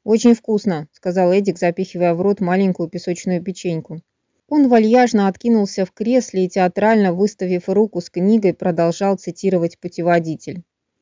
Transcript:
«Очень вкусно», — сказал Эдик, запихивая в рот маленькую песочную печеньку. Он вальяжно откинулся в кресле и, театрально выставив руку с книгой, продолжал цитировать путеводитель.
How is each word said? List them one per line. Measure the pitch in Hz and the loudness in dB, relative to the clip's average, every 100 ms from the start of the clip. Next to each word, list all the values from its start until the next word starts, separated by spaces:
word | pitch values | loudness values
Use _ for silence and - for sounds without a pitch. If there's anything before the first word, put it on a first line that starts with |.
| 208 | 0
«Очень | 220 240 | 2 4
вкусно», — | 233 - 208 202 156 151 | 2 0 -2 -2 -4 -6
сказал | _ 180 180 180 | _ -4 0 2
Эдик, | 196 196 180 | 2 0 -2
запихивая | 175 175 190 175 175 | -2 -2 -6 -2 -2
в | 170 | 0
рот | 190 202 | -2 -2
маленькую | 175 185 196 175 165 | 0 0 0 -2 -6
песочную | 170 - 170 185 180 | -8 -8 -6 -4 -4
печеньку. | 185 180 180 160 - 165 - _ _ _ - | -6 -8 -6 -6 -8 -16 -18 _ _ _ -4
Он | 294 262 | 2 4
вальяжно | 240 220 247 240 214 196 | 4 4 4 4 2 0
откинулся | - 233 226 196 - 185 | -2 0 0 0 -4 -6
в | |
кресле | - 220 254 226 185 180 | -4 -2 -2 0 -2 -2
и, | |
театрально | 196 180 196 208 226 190 | 0 -2 0 2 2 2
выставив | 175 202 - 185 180 190 | 2 -2 -2 -4 -4 -2
руку | 196 214 175 | 0 0 -2
с | - | -8
книгой, | 170 190 226 196 | -2 2 2 2
продолжал | - 185 165 170 - 196 190 | 0 -2 0 0 0 -2 -2
цитировать | - - 190 180 165 - | -6 -6 -2 0 -2 -6
путеводитель. | 175 - 170 170 160 151 - 175 - _ _ _ | -14 -6 0 0 0 -8 -10 -14 -16 _ _ _